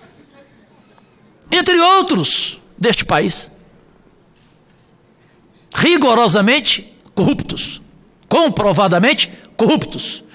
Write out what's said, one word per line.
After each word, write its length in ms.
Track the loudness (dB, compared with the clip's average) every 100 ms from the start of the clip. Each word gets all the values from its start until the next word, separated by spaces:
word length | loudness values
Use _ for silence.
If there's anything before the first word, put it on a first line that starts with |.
| -20 -20 -20 -20 -20 _ _ _ _ _ _ _ _ _ -4
entre 280 | -2 2 2
outros 840 | 4 2 2 0 0 -2 -6 -10 _ -4
deste 260 | -2 -2
país, 460 | -2 -2 -2 -6 -10 -20 _ _ _ _ _ _ _ _ _ _ _ _ _ _ _ _ _ _ _ _ -12
rigorosamente 1200 | -2 2 2 2 2 2 2 2 0 0 -4 -6 _ -10 -2
corruptos, 680 | -2 -2 -4 -6 -8 -10 -20 -20 _ _ -2
comprovadamente 1000 | 0 2 0 0 2 2 2 2 0 -4 -8 -14 -2
corruptos 640 | 0 0 -2 -8 -8 -10 -16